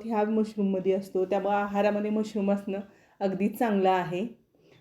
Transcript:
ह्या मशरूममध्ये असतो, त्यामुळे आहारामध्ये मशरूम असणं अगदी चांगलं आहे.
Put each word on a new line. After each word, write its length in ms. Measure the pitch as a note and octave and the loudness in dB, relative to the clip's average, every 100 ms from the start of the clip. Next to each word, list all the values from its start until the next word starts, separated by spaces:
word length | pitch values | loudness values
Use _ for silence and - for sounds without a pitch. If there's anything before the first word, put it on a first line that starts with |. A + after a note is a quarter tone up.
| A3+ | 0
ह्या 180 | G#3+ | -2
मशरूममध्ये 680 | G#3+ A3 G#3+ G#3 G3 F#3+ F#3 | 0 0 0 0 0 0 0
असतो, 340 | F#3+ G3 F#3 F#3 | 0 0 -2 0
त्यामुळे 300 | G3 G3 G3+ | 0 0 0
आहारामध्ये 560 | G3+ G3+ G#3 G#3 G#3+ | 0 2 2 0 -2
मशरूम 400 | G#3+ G#3+ A3 G3 | -2 -2 -2 0
असणं 280 | G3+ - G3 - - _ - | 0 -2 -8 -8 -18 _ -4
अगदी 300 | G3 F3+ G#3 | -2 0 -2
चांगलं 400 | - A#3 G3+ F#3 | 0 0 4 4
आहे. 360 | F#3 D#3+ F3+ A#3 - _ _ _ _ | 2 0 -4 -6 -10 _ _ _ _